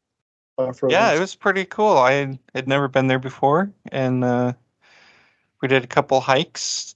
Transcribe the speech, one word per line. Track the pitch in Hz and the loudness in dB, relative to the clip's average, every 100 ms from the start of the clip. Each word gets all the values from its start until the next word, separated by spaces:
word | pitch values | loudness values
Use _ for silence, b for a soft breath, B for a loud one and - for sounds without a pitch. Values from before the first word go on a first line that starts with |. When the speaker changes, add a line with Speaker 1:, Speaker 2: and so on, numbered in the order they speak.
| _ _ _ _ _ - | _ _ _ _ _ -6
Speaker 1:
Off-roading. | 127 127 135 170 | -6 -2 0 2
Speaker 2:
Yeah, | 220 | 4
it | 156 | 2
was | 185 - | -2 -4
pretty | 208 190 185 | -2 -2 -4
cool. | - 214 156 | -2 2 4
I | 127 139 139 131 _ | 4 2 -2 -8 _
had | 131 131 | -8 -2
never | 139 139 | 0 0
been | 131 131 | 0 2
there | 131 | 0
before, | 127 - 139 156 202 - - | -4 -2 0 2 -2 -8 -10
and, | 135 131 127 | -4 -2 0
uh, | 123 123 123 127 _ _ b b b b b b b b | 0 0 -2 -6 _ _ b b b b b b b b
we | 131 | 0
did | 135 | 0
a | 127 | 0
couple | 151 139 131 | -2 0 0
hikes | 135 131 180 - - - - | 2 0 -2 -8 -10 -10 -12